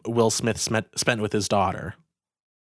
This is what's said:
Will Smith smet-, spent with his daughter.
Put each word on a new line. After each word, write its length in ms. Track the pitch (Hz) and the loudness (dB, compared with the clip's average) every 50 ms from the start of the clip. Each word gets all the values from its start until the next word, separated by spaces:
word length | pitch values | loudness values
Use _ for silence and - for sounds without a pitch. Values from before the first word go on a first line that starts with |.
| - | -4
Will 240 | - 117 117 113 113 | -2 2 2 4 2
Smith 300 | - - 123 117 107 - | 2 0 0 -2 -2 -2
smet-, 380 | - - 110 110 - _ - - | -2 -2 -2 -2 -2 _ -6 -4
spent 200 | - - 123 107 | 0 0 0 0
with 140 | 107 104 - | 0 0 0
his 140 | 107 98 - | 0 0 2
daughter. 460 | 110 101 95 92 90 76 69 82 - _ _ _ _ _ _ _ _ _ _ _ _ _ _ _ | 2 2 2 2 0 -4 -8 -12 -12 _ _ _ _ _ _ _ _ _ _ _ _ _ _ _